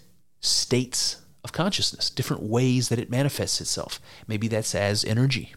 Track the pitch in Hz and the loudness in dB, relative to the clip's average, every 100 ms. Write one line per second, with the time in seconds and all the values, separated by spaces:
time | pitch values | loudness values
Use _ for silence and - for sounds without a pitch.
0 | - - - - - - - 123 127 - | -12 -20 -20 -6 0 0 2 2 2 -2
1 | - - - - - - 180 - - - | -2 -4 -14 -16 -10 -2 0 2 -2 0
2 | - - - 147 107 117 131 127 117 117 | -4 -2 -2 -2 0 2 4 4 2 0
3 | - 123 139 - 98 - - - - - | 0 0 0 0 -2 -2 -2 -4 -6 -10
4 | - - - 110 113 110 110 - 101 104 | -14 -16 -6 -2 0 0 0 0 2 2
5 | - 110 135 120 - | 2 4 4 2 -4